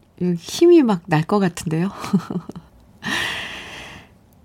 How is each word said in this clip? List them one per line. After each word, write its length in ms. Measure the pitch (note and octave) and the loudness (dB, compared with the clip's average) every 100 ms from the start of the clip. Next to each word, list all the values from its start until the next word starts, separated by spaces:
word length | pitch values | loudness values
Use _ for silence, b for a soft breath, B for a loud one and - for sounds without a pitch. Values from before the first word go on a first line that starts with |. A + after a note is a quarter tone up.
| _ - F3+ F3 | _ -6 -4 -4
힘이 440 | - - E4+ E4+ | -6 2 8 8
막 200 | B3 F#3 - | 6 2 2
날 160 | D#3 | 0
것 140 | D#3+ G#3 | 2 2
같은데요. 520 | F#3+ - - D#3+ F#3+ | 0 -2 -4 -2 -2
<laughs> 760 | - - F#3+ - F3 - - - _ _ - B B B B B B B B B B B _ _ _ | -6 -2 -2 -2 -8 -8 -18 -18 _ _ -14 B B B B B B B B B B B _ _ _